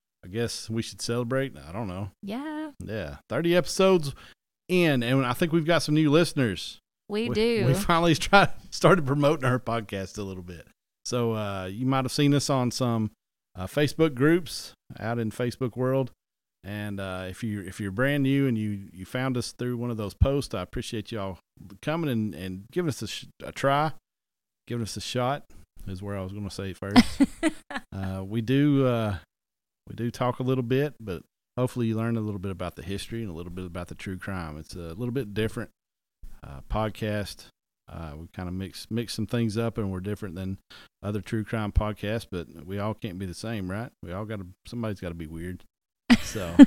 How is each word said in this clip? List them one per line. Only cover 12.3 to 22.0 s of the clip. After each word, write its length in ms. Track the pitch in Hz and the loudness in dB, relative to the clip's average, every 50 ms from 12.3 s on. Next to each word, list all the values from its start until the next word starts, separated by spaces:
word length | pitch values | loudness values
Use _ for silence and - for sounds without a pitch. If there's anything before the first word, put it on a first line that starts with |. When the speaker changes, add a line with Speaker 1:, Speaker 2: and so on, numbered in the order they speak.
| 143 | 6
Speaker 1:
us 160 | 143 - - | 4 4 2
on 220 | 147 131 123 120 | 2 2 2 2
some, 400 | - - 131 120 117 113 110 104 - _ _ _ _ _ _ _ - | 0 0 2 2 2 2 0 0 -2 _ _ _ _ _ _ _ -12
uh, 120 | - 92 95 | -10 -8 -4
Facebook 480 | - 147 147 135 - - 160 160 139 | 0 2 2 2 4 4 2 2 4
groups 580 | 120 131 151 170 180 180 - - - - - - _ _ - - - | 4 4 6 6 4 2 -2 -10 -10 -12 -14 -16 _ _ -18 -12 -8
out 200 | 98 110 117 120 | -4 -4 -2 -2
in 100 | 113 110 | -2 -4
Facebook 480 | 101 - 123 123 - - 131 120 - 123 | -2 -2 -2 -2 -2 -2 -4 -4 -2 0
world. 320 | 127 127 131 135 135 123 - _ _ _ _ _ _ _ _ _ - | 0 2 2 2 0 -2 -4 _ _ _ _ _ _ _ _ _ -12
And, 360 | 95 104 104 104 104 101 98 | -8 -6 -6 -6 -6 -6 -6
uh, 280 | 98 95 92 92 92 92 | -6 -6 -6 -6 -6 -8
if 140 | 90 - - | -8 -6 -4
you, 180 | 113 104 104 | -4 -4 -4
if 180 | 92 90 98 - | -6 -8 -8 -6
you're 120 | 107 98 | -4 -2
brand 320 | 95 101 127 139 143 147 135 | 0 2 2 2 2 2 2
new 240 | 135 139 139 139 135 | 4 4 4 4 2
and 100 | 120 110 | 2 2
you, 320 | 107 107 104 98 98 90 | 0 -2 -2 -4 -8 -12
you 140 | 82 90 92 | -14 -14 -12
found 320 | - - 127 131 131 127 123 | -8 -4 -4 -2 -2 -2 -2
us 140 | 113 - | -4 -4
through 260 | - - 123 123 123 117 | -6 -6 -4 -4 -4 -4
one 140 | 120 120 | -4 -4
of 60 | 120 107 | -4 -4
those 180 | 107 101 101 | -4 -4 -2
posts, 400 | - - 139 139 143 131 - - | 0 2 2 2 2 0 -2 -4
I 80 | 101 90 | -6 -6
appreciate 480 | - - - - - - 110 104 - | -6 -6 -8 -6 -6 -6 -6 -6 -6
y'all 260 | 117 107 98 95 92 - _ _ _ - - 95 98 - - | -6 -6 -6 -6 -8 -10 _ _ _ -20 -20 -20 -16 -10 -4
coming 260 | 147 156 170 | -2 -2 0